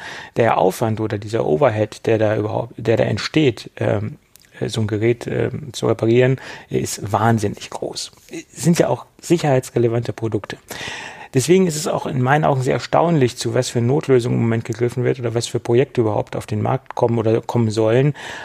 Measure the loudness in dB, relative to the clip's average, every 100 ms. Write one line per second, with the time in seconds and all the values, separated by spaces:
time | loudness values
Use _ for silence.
0 | -14 -16 -6 2 2 4 2 2 -2 0
1 | -2 -4 -4 -2 0 4 4 2 -2 -2
2 | 0 2 2 0 -2 -4 -6 -4 0 2
3 | 2 0 -2 2 2 0 -10 -6 -2 -2
4 | -4 -10 _ _ _ -8 -6 -2 -2 0
5 | 0 0 -2 -2 -2 -4 -10 -4 0 2
6 | 4 4 4 2 -4 -18 -6 -4 -4 -6
7 | -2 2 4 2 0 -6 -12 -10 -10 -8
8 | -12 -16 -18 -16 -16 -2 2 2 2 0
9 | -6 _ -2 0 4 2 2 0 0 0
10 | -4 -6 -4 -4 -6 -12 -14 -14 -12 -12
11 | -14 -16 -4 -2 4 4 4 0 -4 -4
12 | -4 -2 2 4 4 2 0 -2 0 2
13 | 4 4 2 0 -2 -2 -2 0 0 0
14 | 4 2 2 0 0 0 -4 -4 -2 -2
15 | -2 -2 -2 -4 -4 -6 0 2 2 0
16 | 0 0 -4 -8 -6 -4 -2 -2 -4 -2
17 | 0 2 2 0 0 0 0 2 2 4
18 | 2 -2 -10 -14